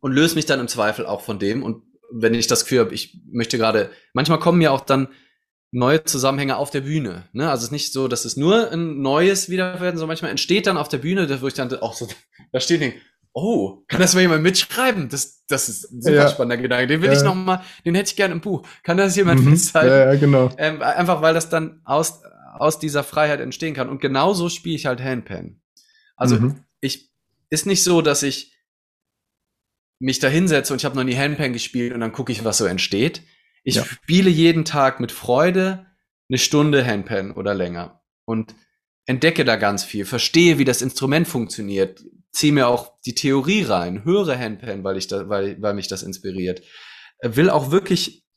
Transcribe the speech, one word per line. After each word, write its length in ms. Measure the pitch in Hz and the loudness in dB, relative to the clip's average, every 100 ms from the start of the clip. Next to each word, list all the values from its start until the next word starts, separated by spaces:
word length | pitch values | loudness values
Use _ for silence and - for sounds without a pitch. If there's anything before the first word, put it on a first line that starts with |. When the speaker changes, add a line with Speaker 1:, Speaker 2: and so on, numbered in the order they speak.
Speaker 1:
Und 120 | 139 | 0
löse 240 | 131 165 165 | 2 2 0
mich 100 | 147 | -2
dann 120 | 139 | -2
im 80 | 120 | -2
Zweifel 380 | 123 104 107 - | -2 -2 -2 -6
auch 140 | 101 | -8
von 180 | - 101 | -6 -4
dem. 240 | 101 117 | -2 -2
Und 200 | 104 110 _ _ _ | -6 -8 _ _ _
wenn 220 | 117 113 | -2 0
ich 140 | 117 113 | 2 0
das 160 | 120 | 0
Gefühl 160 | - 127 | 2 2
habe, 140 | 98 | 2
ich 260 | - - - - | -2 -12 -16 -10
möchte 280 | 117 113 123 | -6 -4 0
gerade, 320 | 110 110 98 - _ | 2 2 0 -6 _
manchmal 240 | - 151 160 | -2 0 2
kommen 200 | 170 175 | 4 4
mir 140 | 156 | 4
auch 80 | 135 | 2
dann 280 | - 135 131 - _ _ _ _ _ | 0 0 0 -8 _ _ _ _ _
neue 320 | 123 123 156 | -2 2 2
Zusammenhänge 520 | 156 139 131 139 139 131 | 0 -2 0 0 -2 -4
auf 140 | 139 | -4
der 100 | 143 | -6
Bühne, 480 | 135 156 123 87 87 | -4 -4 -4 -8 -12
ne? 180 | 110 160 | -6 -2
Also 100 | 131 | -2
es 40 | 117 | -4
ist 60 | |
nicht 200 | 147 - | -6 -6
so, 160 | 135 135 | -4 -2
dass 160 | 120 | -4
es 140 | 117 135 | -6 -2
nur 320 | 151 214 226 | 2 2 2
ein 320 | 165 170 143 | -4 -6 -4
neues 480 | 135 143 185 196 - | 0 2 2 0 -4
wiederverwerten, 480 | 185 185 180 180 170 | -4 -4 -4 -6 -4
sondern 100 | 160 | -6
manchmal 220 | 165 160 | -6 -6
entsteht 360 | - - 185 202 | -6 0 0 2
dann 120 | 180 | -2
auf 100 | 139 | -2
der 80 | 139 | -4
Bühne, 300 | 143 190 160 | -2 -2 -2
da, 160 | 139 | -2
wo 40 | 131 | -4
ich 60 | |
dann 180 | 127 127 127 | -6 -6 -4
auch 120 | 113 | -6
so 160 | 110 113 - _ | -8 -12 -14 _
<laughs> 220 | _ - | _ -8
da 80 | 127 | -6
stehe 180 | - 165 | 0 0
und 60 | |
denke, 160 | 139 - _ _ _ | 0 -4 _ _ _
„Oh, 500 | 117 185 220 98 - _ | -6 -2 0 -2 -6 _
kann 140 | - | 0
das 140 | 180 | 2
mal 80 | 180 | 4
jemand 200 | 180 156 | 4 4
mitschreiben? 680 | 160 185 - - 254 214 131 | 2 0 -2 -2 -2 0 -4
Das, 340 | 135 - _ - | -6 -8 _ -4
das 220 | 135 - | -4 -4
ist 240 | 107 - | -8 -12
ein 80 | 123 | -4
super 140 | 117 | 4
Speaker 2:
Ja. 140 | 147 143 | 6 6
Speaker 1:
spannender 260 | 143 123 120 | 4 -2 -2
Gedanke. 300 | 123 123 127 | 0 0 0
Den 160 | 147 | 2
will 80 | 151 | 4
Speaker 2:
Ja. 80 | 139 | 4
Speaker 1:
ich 40 | |
noch 120 | 143 | 4
mal, 280 | 185 185 180 - - | 0 0 -2 -4 -10
den 100 | - | -2
hätte 140 | 175 196 | -2 -2
ich 80 | - | -2
gerne 160 | 196 | -2
im 80 | 170 | -2
Buch. 260 | 202 175 - - | -4 -6 -8 -16
Kann 140 | - 175 | -2 2
das 180 | 196 | 2
jemand 260 | 180 185 139 | 4 4 6
Speaker 2:
Mhm. 60 | 127 | 6
Speaker 1:
festhalten?“ 400 | 160 - 165 127 | 6 4 4 6
Speaker 2:
Ja, 180 | 135 131 | 8 6
ja, 20 | 143 | 6
genau. 320 | 143 135 127 - | 6 6 4 0
Speaker 1:
Ähm, 240 | 151 156 | -4 -2
einfach 400 | 123 - 175 165 | -2 0 0 2
weil 140 | 160 | 4
das 160 | 160 160 | 2 0
dann 320 | 165 160 - | -4 -4 -10
aus, 380 | - 139 160 - - _ - | -2 0 0 -6 -20 _ -20
aus 240 | - 151 156 | -2 0 0
dieser 260 | 160 143 | -2 -4
Freiheit 360 | 135 - 151 143 | -2 0 0 0
entstehen 340 | 127 - 165 | -6 -8 -8
kann. 160 | 135 127 | -6 -6
Und 100 | 139 | -4
genauso 480 | 139 135 160 196 170 | -2 2 2 2 -2
spiele 260 | - 170 | -4 -6
ich 120 | 151 143 | -4 -4
halt 160 | 123 | -4
Handpan. 580 | 131 127 - 92 87 - _ _ _ _ _ _ | -4 -6 -8 -12 -12 -20 _ _ _ _ _ _
Also 200 | 127 113 | 2 2
Speaker 2:
Mhm. 280 | 120 143 _ _ | 2 -2 _ _
Speaker 1:
ich, 300 | 135 - _ _ _ _ _ | -8 -8 _ _ _ _ _
ist 160 | 156 202 | -4 0
nicht 160 | 190 | 0
so, 160 | 180 170 | 4 4
dass 220 | 156 143 | 4 2
ich 320 | 143 135 - _ _ _ _ _ _ _ _ _ _ _ _ _ _ _ | -2 -6 -12 _ _ _ _ _ _ _ _ _ _ _ _ _ _ _
mich 180 | 131 127 | -4 0
da 80 | 135 | 2
hinsetze 440 | 151 185 151 123 | 2 4 2 0
und 60 | 131 | -4
ich 60 | |
habe 120 | 143 131 | -4 -2
noch 80 | |
nie 120 | 127 123 | -2 -2
Handpan 360 | 143 147 143 | -2 -2 -4
gespielt 400 | 120 - 127 120 | -4 -6 -4 -4
und 80 | 123 | -4
dann 120 | 113 | -6
gucke 200 | 110 131 | -6 -6
ich, 120 | 107 | -4
was 140 | 113 101 | -2 0
so 80 | 101 | -2
entsteht. 560 | 90 - 98 139 - _ _ _ _ | -2 -2 0 0 -2 _ _ _ _
Ich 120 | - 127 | -4 -2
Speaker 2:
Ja. 80 | |
Speaker 1:
spiele 460 | - - - 175 190 | -4 -10 0 4 4
jeden 340 | 160 165 165 | 6 4 4
Tag 360 | 156 151 135 131 | 0 0 0 0
mit 120 | 117 | -8
Freude 760 | - - 123 165 185 185 185 - _ _ _ _ | -8 0 2 2 2 -2 -4 -12 _ _ _ _
eine 100 | 127 | -2
Stunde 480 | - 147 151 143 123 | 2 2 4 4 2
Handpan 460 | 104 95 101 98 | -2 -4 -6 -6
oder 220 | 98 98 | -6 -4
länger 480 | 98 87 85 87 _ _ _ | -2 -2 -6 -12 _ _ _
und 300 | - 113 110 - _ _ _ _ - | -6 -6 -6 -14 _ _ _ _ -6
entdecke 380 | 131 147 165 | 0 2 2
da 120 | 131 110 | 2 2
ganz 280 | 104 101 | 0 -2
viel, 200 | - 104 | -6 -8
verstehe, 540 | 98 123 - 165 170 151 | -6 -4 0 4 6 6
wie 60 | |
das 180 | 135 123 | 2 0
Instrument 440 | 127 - 135 151 170 | -2 -4 -2 0 0
funktioniert, 800 | 131 110 - 101 98 95 - - _ _ | -4 -6 -8 -6 -2 -2 -4 -20 _ _
ziehe 220 | - 151 | 0 2
mir 160 | 147 123 | 4 4
auch 240 | 120 - _ - | 0 -4 _ -10
die 80 | |
Theorie 480 | 120 143 135 131 214 | -4 0 0 2 0
rein, 420 | 175 95 87 92 | 0 -2 -2 -6
höre 340 | 110 190 185 127 | 0 0 0 -4
Handpan, 460 | 117 104 117 98 | -6 -10 -10 -8
weil 140 | 98 95 | -6 -6
ich 80 | 92 | -6
da, 200 | 101 92 | -8 -4
weil, 320 | 101 98 98 | -4 -4 -4
weil 140 | 104 | -6
mich 140 | 101 92 | -6 -8
das 140 | 95 | -10
inspiriert. 600 | - 92 98 92 90 90 _ - - - - _ | -10 -12 -10 -6 -6 -6 _ -20 -20 -20 -20 _
Äh, 120 | 123 | -4
will 160 | 113 175 | 2 2
auch 200 | 151 135 | 2 2
wirklich 540 | 175 180 175 - - _ | -2 0 -2 -2 -10 _